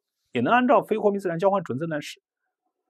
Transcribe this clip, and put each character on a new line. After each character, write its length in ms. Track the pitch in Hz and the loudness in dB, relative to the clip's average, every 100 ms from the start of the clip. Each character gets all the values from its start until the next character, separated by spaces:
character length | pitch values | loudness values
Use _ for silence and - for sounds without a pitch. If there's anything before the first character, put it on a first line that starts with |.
| _ _ _ | _ _ _
也 100 | - | -4
能 120 | 135 | 2
按 140 | 240 247 | 2 4
照 160 | 226 | 2
非 160 | 175 214 | 2 0
货 120 | 208 | 0
币 60 | 202 | 0
资 100 | 196 | -4
产 120 | 165 | 0
交 100 | 196 | 0
换 140 | 196 | 0
准 160 | 165 135 | -2 -6
则 80 | 165 | -6
来 120 | 151 | -6
是， 200 | 147 - _ _ _ _ _ _ | -10 -16 _ _ _ _ _ _